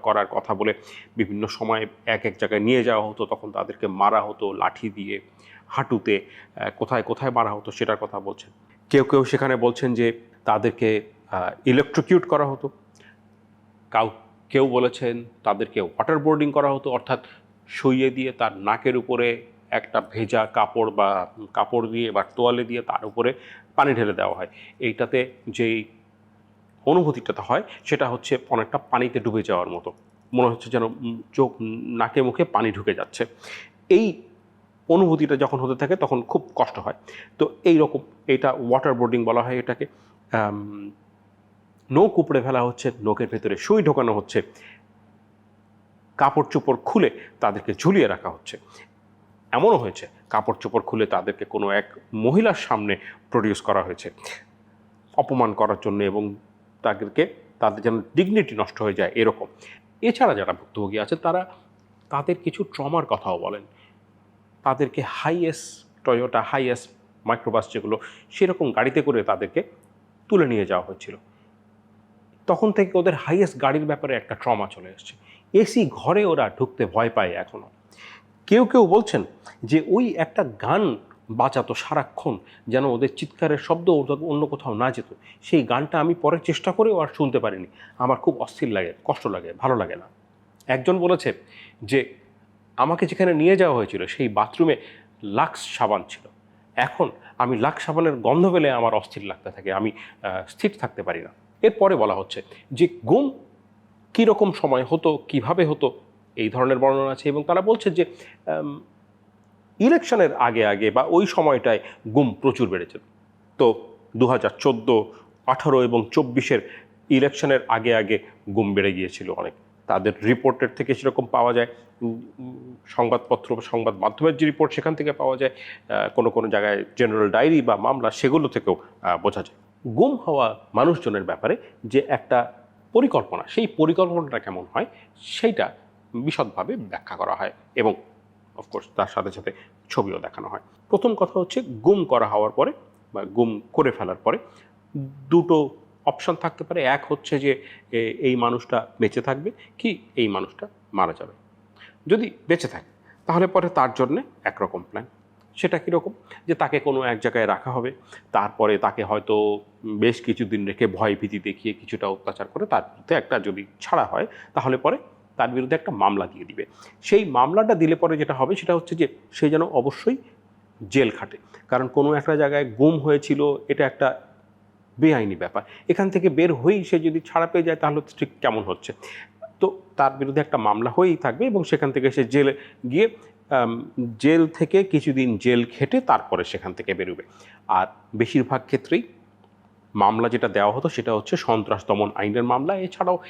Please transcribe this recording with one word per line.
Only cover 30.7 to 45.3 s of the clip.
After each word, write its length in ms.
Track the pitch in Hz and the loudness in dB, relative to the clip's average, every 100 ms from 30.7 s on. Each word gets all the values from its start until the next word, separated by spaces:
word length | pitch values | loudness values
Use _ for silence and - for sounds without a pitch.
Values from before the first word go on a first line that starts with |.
যেন, 120 | 120 | -4
উম, 400 | 113 120 120 113 - | -4 -6 -10 -10 -8
চোখ, 220 | - 131 - 113 113 | 0 0 -2 -10 -10
নাকে 400 | 120 117 113 - | -8 -4 -2 0
মুখে 220 | 127 123 | -2 0
পানি 280 | 170 107 113 | 0 0 -2
ঢুকে 220 | 95 92 | -2 -4
যাচ্ছে। 320 | 92 92 - 117 - - - - _ - | -4 -6 -8 -8 -8 -18 -18 -20 _ 4
এই 340 | 180 220 160 - _ _ _ _ _ - | 4 4 -2 -12 _ _ _ _ _ 2
অনুভূতিটা 480 | 170 185 160 151 139 | 4 4 4 2 2
যখন 240 | 139 135 | 0 -2
হতে 180 | 127 131 | -2 -2
থাকে 180 | 143 185 | -2 0
তখন 260 | 143 127 | 0 -2
খুব 280 | 113 - - | 0 -2 -2
কষ্ট 240 | - 123 - | -2 -2 -2
হয়। 160 | 107 - - - - - | -8 -10 -14 -20 -12 -2
তো 160 | 151 - | -2 0
এই 140 | 180 160 | 4 4
রকম 200 | 151 139 - - - | 4 0 -10 -12 0
এটা 260 | 131 135 | 2 2
ওয়াটারবোর্ডিং 720 | 127 120 127 147 123 120 120 | 0 2 2 2 0 0 0
বলা 180 | 113 117 | 2 0
হয় 160 | 117 127 | 0 -4
এটাকে। 280 | 120 123 143 _ _ _ - | -6 -6 -8 _ _ _ -6
আম, 580 | 113 104 101 104 104 101 - _ _ _ _ _ _ _ _ - | -2 -2 -4 -10 -14 -16 -18 _ _ _ _ _ _ _ _ -2
নখ 260 | 135 208 190 | 4 4 4
উপড়ে 220 | 156 139 | 2 2
ফেলা 220 | 123 127 | 2 0
হচ্ছে, 280 | 123 120 135 120 | 0 -2 -6 -2
নখের 260 | 104 104 117 | -2 0 -2
ভেতরে 280 | 113 104 98 | -4 -4 -4
সুই 260 | - 214 | 2 4
ঢোকানো 320 | 156 139 120 | 4 2 2
হচ্ছে, 280 | 104 - 110 - - - - _ _ _ _ _ | 0 0 -2 -4 -10 -20 -20 _ _ _ _ _